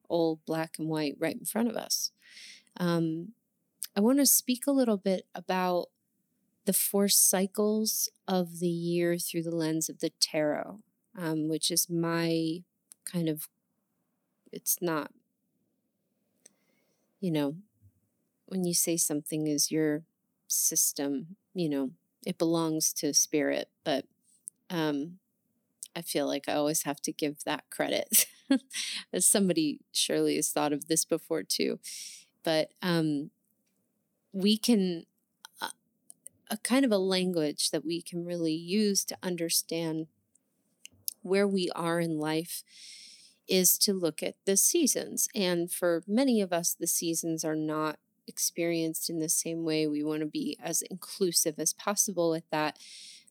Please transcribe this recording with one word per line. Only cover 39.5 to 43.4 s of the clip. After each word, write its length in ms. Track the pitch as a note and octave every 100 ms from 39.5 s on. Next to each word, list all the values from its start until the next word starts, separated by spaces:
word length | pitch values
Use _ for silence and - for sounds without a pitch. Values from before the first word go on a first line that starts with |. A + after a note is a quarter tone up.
| - - E3 E3 D#3+ D#3+ _ _ _ _ _ _ _ - - - -
where 260 | F3+ G3 G3+
we 220 | G3 F3+
are 240 | - E3+ E3+
in 220 | E3 D#3
life 420 | D3+ D#3 F3 - - - - - - - - _